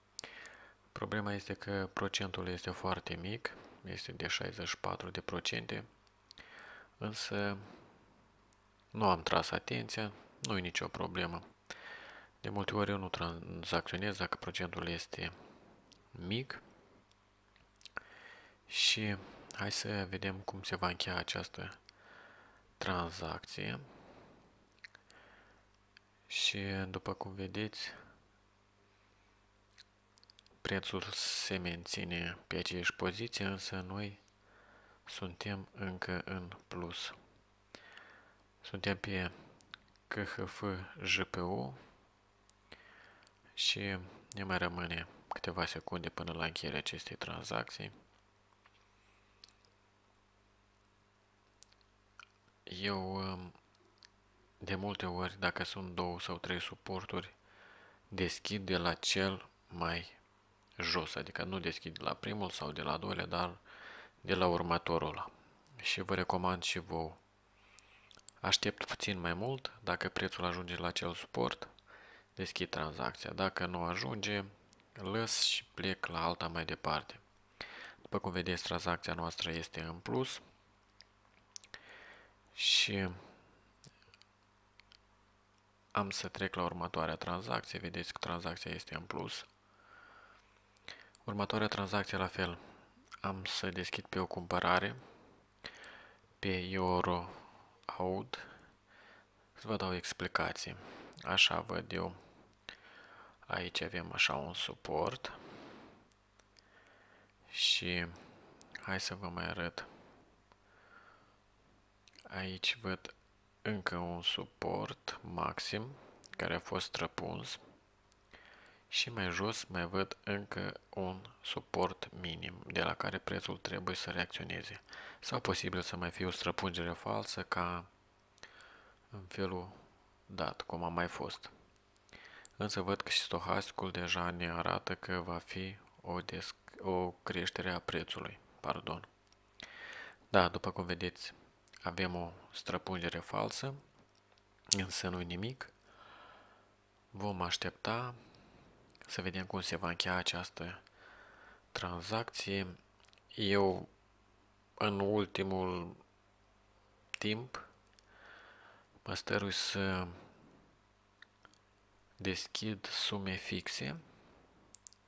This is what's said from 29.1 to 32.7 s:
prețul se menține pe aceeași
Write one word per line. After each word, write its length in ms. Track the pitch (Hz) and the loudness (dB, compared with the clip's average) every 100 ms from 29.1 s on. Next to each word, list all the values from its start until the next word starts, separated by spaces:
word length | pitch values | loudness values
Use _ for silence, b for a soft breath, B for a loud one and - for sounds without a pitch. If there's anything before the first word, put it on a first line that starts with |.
| - - - _ _ _ - - _ _ - - - - - | -20 -20 -20 _ _ _ -20 -20 _ _ -20 -20 -20 -20 -6
prețul 400 | - 98 - 95 104 | 0 2 2 -2 -2
se 440 | - - - - 185 | 0 0 0 2 2
menține 800 | 175 170 175 - 175 175 170 175 - | 0 -2 -2 -4 -2 0 -2 -4 -4
pe 100 | 92 | -2
aceeași 380 | 90 | 0